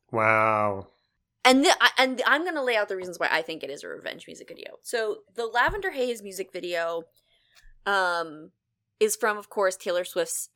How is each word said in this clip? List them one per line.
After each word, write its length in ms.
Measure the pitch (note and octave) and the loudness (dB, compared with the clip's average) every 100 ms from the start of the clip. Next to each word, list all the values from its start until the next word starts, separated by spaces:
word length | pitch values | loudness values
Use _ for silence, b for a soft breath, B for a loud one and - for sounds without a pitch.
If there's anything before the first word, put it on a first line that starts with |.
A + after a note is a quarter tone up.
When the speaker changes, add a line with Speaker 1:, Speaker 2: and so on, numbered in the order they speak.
| _ | _
Speaker 1:
Wow. 760 | A2+ A2 A2 A2 A2 G#2 G2 G2 _ _ _ _ _ | 2 4 6 4 4 2 -2 -8 _ _ _ _ _
Speaker 2:
And 200 | B3+ C4 | 4 6
the, 120 | E4 - | 6 4
I, 100 | A#3+ - | 4 4
and 240 | C4 B3+ A3+ | 0 2 2
I'm 180 | C#4 | 2
gonna 200 | F4+ D#4+ | 0 -2
lay 120 | B3+ A3+ | 0 0
out 120 | G#3 | 0
the 80 | F#3+ | -4
reasons 220 | F3+ E3+ | -8 -4
why 80 | E3 | 0
I 120 | D#3+ | 0
think 200 | E3 D#3+ | -2 -8
it 80 | C#3 | -10
is 140 | C#3 | -10
a 40 | E2+ | -12
revenge 360 | D#2 - - - | -12 -10 -12 -14
music 220 | E2 - | -18 -18
video. 300 | - - - | -18 -18 -18
So 360 | - A#3+ G#3+ - _ | -8 -4 -2 -4 _
the 120 | - A3+ | -8 -4
Lavender 440 | A#3 C#4+ G#4+ F#4+ | 2 2 0 -4
Haze 320 | C#4 B3+ A3+ | -2 -4 -4
music 280 | G3+ F#3 F#3 | -8 -10 -10
video, 520 | F#3 F3 E3+ E3 E3+ E3 _ _ _ _ _ - - G3+ | -8 -6 -4 -2 -4 -8 _ _ _ _ _ -20 -10 -2
um, 640 | G3 F3+ E3+ E3 D3+ E3+ _ _ _ _ - | 0 2 0 -4 -10 -20 _ _ _ _ 0
is 160 | G#3+ - | 0 2
from, 200 | A3+ G#3 | 0 -2
of 140 | G3+ | -4
course, 260 | - F#3+ F#3+ | 0 0 0
Taylor 280 | G3+ F3 | -2 -2
Swift's 440 | F3+ F#3 E3 - - | -2 -2 -2 -4 -6